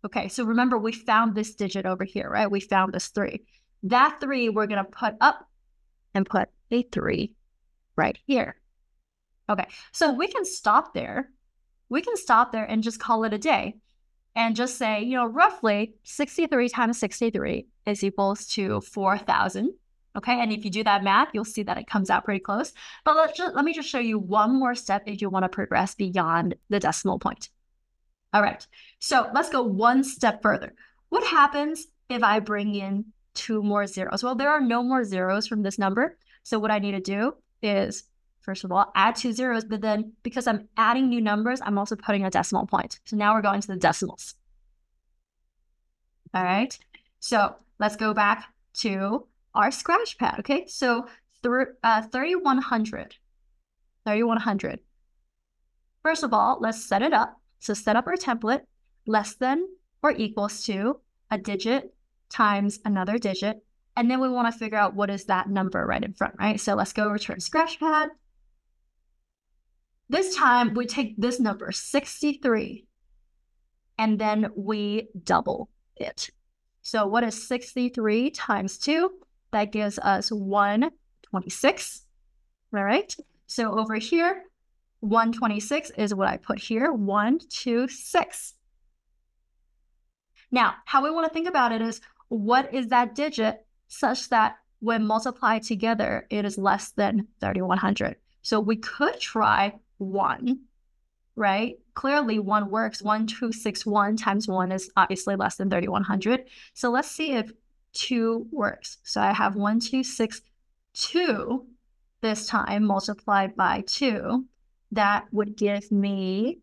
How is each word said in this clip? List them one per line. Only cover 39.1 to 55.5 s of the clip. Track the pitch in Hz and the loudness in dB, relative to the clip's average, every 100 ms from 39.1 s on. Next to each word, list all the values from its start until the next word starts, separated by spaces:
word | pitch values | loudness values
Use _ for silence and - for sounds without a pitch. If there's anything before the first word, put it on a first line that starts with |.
two | 233 247 | 2 -4
zeros, | 220 254 233 220 | -2 0 -2 -2
but | 214 | -4
then | 220 214 220 - | -2 -2 -4 -10
because | 233 262 247 | -8 -2 0
I'm | 208 - - | -2 -4 2
adding | 220 240 262 | 2 4 2
new | 240 | 2
numbers, | 214 208 220 262 | 2 2 0 -2
I'm | - 202 | -2 -2
also | 208 214 | -2 -4
putting | - 202 | 0 0
a | 190 | 2
decimal | - - 202 196 | 0 0 -2 0
point. | - - - | -2 -2 -12
So | - | -6
now | 208 208 | 0 4
we're | 220 | 4
going | 208 202 | 2 0
to | 202 | -4
the | 185 | 2
decimals. | 175 - 190 - - - _ _ _ _ _ _ _ _ _ _ _ _ _ _ _ _ _ _ - | 2 2 -4 -8 -18 -20 _ _ _ _ _ _ _ _ _ _ _ _ _ _ _ _ _ _ -6
All | 185 | -2
right, | 180 190 262 - _ - _ _ | 0 0 0 -6 _ -20 _ _
so | - 226 202 - _ _ | 0 2 2 -2 _ _
let's | 214 214 | -2 0
go | 220 | 0
back | 214 202 220 - _ _ - | 2 2 0 -6 _ _ -4
to | 220 190 196 254 - _ _ | -2 -2 -2 -4 -6 _ _
our | - 208 | 2 2
scratch | 269 - 359 466 - | 0 0 0 0 -2
pad, | 247 - | -2 -2
okay? | 208 285 359 | -2 -2 -4
So | - 254 240 247 - _ _ | -2 0 0 -4 -18 _ _
thir-, | 240 254 254 - | 0 0 0 0
uh, | 226 220 | 2 2
thirty-one | 220 254 302 370 311 262 | 0 -4 -2 0 2 2
hundred, | 262 226 220 - - - _ _ _ _ _ _ _ _ 214 | 2 -2 -2 -6 -12 -20 _ _ _ _ _ _ _ _ -2
thirty-one | 214 233 226 | 2 2 2
hundred. | 214 196 - - _ _ _ _ _ _ _ | 0 -2 -4 -8 _ _ _ _ _ _ _